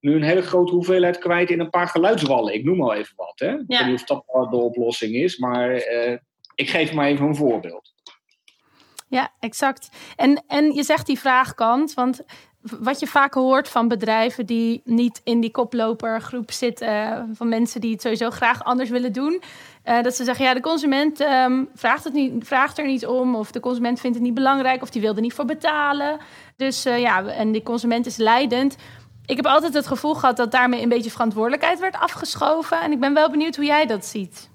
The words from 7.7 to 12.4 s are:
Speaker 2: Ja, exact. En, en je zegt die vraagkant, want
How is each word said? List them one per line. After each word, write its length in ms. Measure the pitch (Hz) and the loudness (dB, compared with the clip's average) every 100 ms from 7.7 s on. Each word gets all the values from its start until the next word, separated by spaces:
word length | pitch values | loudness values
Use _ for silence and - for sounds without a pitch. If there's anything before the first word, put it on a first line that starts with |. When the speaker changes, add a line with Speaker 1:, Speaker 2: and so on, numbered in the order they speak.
| 85 _ _ - _ _ _ _ _ _ _ _ - _ | -14 _ _ -20 _ _ _ _ _ _ _ _ -20 _
Speaker 2:
Ja, 220 | 254 262 _ | -2 -2 _
exact. 480 | 233 - 269 262 - - - - | -10 -2 -2 -2 -14 -20 -20 2
En, 280 | 269 285 - | 4 4 2
en 260 | 294 302 | 2 2
je 100 | 277 | 2
zegt 240 | 285 311 - | 0 0 0
die 120 | 269 | -2
vraagkant, 760 | 269 254 262 - 226 247 302 | 2 2 2 0 2 2 0
want 300 | - 247 254 - - | 0 -2 -2 -10 -20